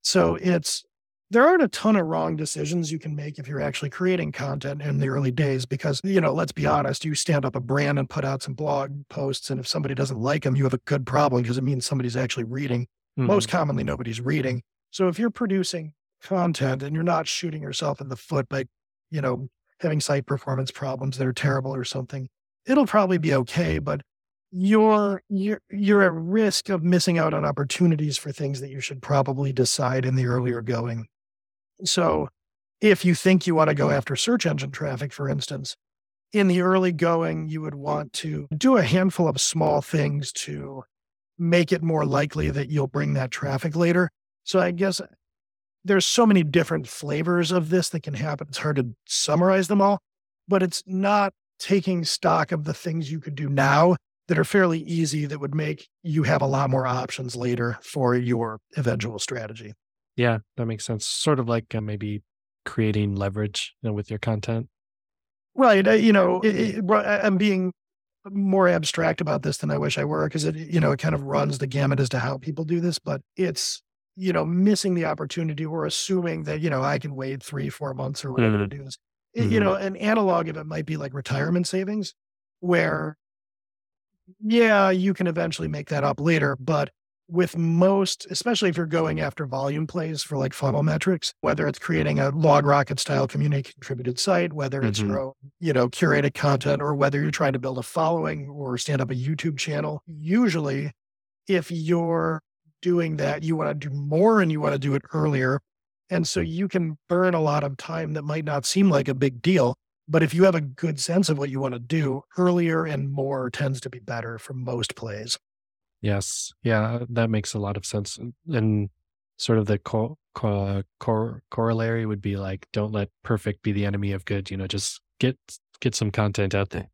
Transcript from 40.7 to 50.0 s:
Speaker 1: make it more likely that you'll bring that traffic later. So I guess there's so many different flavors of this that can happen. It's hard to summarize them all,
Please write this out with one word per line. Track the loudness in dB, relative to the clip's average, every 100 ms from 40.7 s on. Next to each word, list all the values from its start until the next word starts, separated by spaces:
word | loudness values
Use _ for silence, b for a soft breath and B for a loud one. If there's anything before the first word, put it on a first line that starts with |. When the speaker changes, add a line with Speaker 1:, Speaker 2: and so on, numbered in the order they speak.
| -14 -18 _ _ _ _ -4
Speaker 1:
make | 2 4 4
it | 0
more | 0 0 2
likely | 0 0 0 -2
that | -2 -2
you'll | -2 0
bring | -2 -2
that | -2 -4
traffic | -4 -4 -4 -2 2
later. | 4 4 2 _ _ _
So | 0 2
I | 2
guess | 0 -2 -2 -8 _ _ _ _ _ _ _
there's | 2 2 4
so | 4
many | 8 6
different | 6 2 2 -2 -6
flavors | -10 -4 -2 0 2 2
of | 0 2
this | 0 0
that | -4
can | -6
happen. | -6 -4 -6 -8
It's | -4
hard | -2 0
to | -2 -6
summarize | _ -4 2 4 4 4 4
them | 4
all, | 4 2